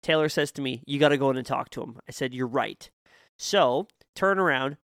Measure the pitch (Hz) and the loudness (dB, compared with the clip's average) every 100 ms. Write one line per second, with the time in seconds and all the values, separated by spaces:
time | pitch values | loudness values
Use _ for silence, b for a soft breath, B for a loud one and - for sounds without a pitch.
0 | - 160 156 160 143 - 135 127 139 139 | 2 2 2 0 -4 -4 -8 -8 -6 2
1 | 147 143 135 131 123 131 123 - 117 117 | 2 4 2 0 -4 -6 -6 -10 -12 -14
2 | - - 131 127 127 131 110 - - _ | -18 -8 -8 -4 -2 -2 -2 -8 -20 _
3 | b b b _ - 202 139 131 202 _ | b b b _ 0 4 4 2 -4 _
4 | _ - 196 190 180 131 135 147 | _ -2 0 2 2 2 -2 -6